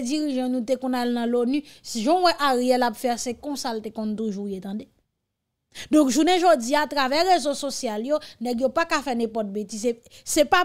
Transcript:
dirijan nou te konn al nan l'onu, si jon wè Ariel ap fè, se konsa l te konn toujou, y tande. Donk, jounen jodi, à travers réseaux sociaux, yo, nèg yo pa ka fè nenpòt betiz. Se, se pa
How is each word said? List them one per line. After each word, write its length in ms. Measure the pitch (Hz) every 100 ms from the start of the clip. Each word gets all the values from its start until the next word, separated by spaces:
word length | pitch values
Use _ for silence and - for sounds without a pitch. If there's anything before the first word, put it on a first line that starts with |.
dirijan 480 | 240 302 302 254 254
nou 140 | 254 226
te 140 | 254
konn 160 | 262 254
al 160 | 240 240
nan 140 | 233
l'onu, 320 | 240 240 285 294 -
si 200 | - 233 214
jon 200 | 359 349
wè 100 | - 285
Ariel 380 | 247 247 247 240
ap 100 | 214
fè, 160 | 254 233
se 140 | - 233
konsa 380 | 294 277 269 226
l 60 | 220
te 80 | 220
konn 200 | 214 214
toujou, 320 | 220 196 202
y 120 | 190
tande. 260 | 196 208 - _ _ _ _ _ _ _ _ - -
Donk, 180 | 302 269
jounen 300 | 247 320 359
jodi, 360 | 349 302 226 294
à 120 | 302
travers 400 | 294 262 285 359
réseaux 260 | 349 285
sociaux, 460 | 277 277 - 240 214
yo, 160 | 240 302 - -
nèg 240 | 233 240
yo 60 | 262
pa 140 | 262 330
ka 140 | 320
fè 120 | 269 240
nenpòt 360 | 226 220 202
betiz. 320 | 202 208 220
Se, 380 | 233 233 _ -
se 220 | - - 294
pa 160 | 370